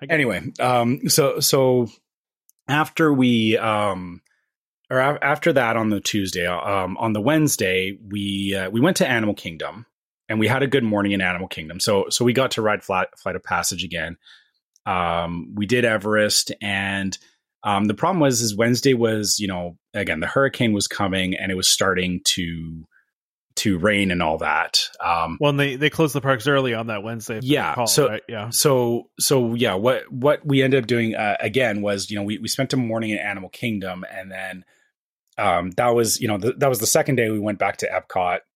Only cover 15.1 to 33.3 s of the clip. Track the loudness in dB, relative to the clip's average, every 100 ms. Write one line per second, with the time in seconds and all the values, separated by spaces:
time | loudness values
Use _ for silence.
15.1 | -2 -2 -6 -8 -6 0 2 2 2 2
16.1 | 2 2 2 -2 -6 -4 -2 -2 -2 -4
17.1 | -6 _ _ _ _ -2 0 0 2 0
18.1 | 4 2 2 0 0 2 2 4 4 2
19.1 | 0 -2 -2 -2 -4 -8 -10 _ -6 -4
20.1 | -4 -2 0 0 2 0 2 0 -2 -2
21.1 | 0 0 -2 -4 -2 0 2 2 2 0
22.1 | -2 -2 -2 -4 -6 -10 -12 -16 _ _
23.1 | _ _ _ _ -4 0 2 2 4 2
24.1 | 2 0 0 0 0 0 -2 -4 -4 -2
25.1 | 0 -2 0 0 2 -2 0 -2 0 0
26.1 | 0 0 0 2 2 2 -2 -4 -6 -6
27.1 | -8 -8 -6 0 0 0 -2 0 2 2
28.1 | 0 -8 -10 -4 0 2 4 2 0 -4
29.1 | -4 0 2 2 2 2 2 2 0 -4
30.1 | 0 2 2 2 2 4 2 2 0 0
31.1 | -2 -2 -2 -2 0 0 0 -2 -4 -4
32.1 | -6 -6 -6 -6 -4 -2 -2 -2 -2 -2
33.1 | -4 -4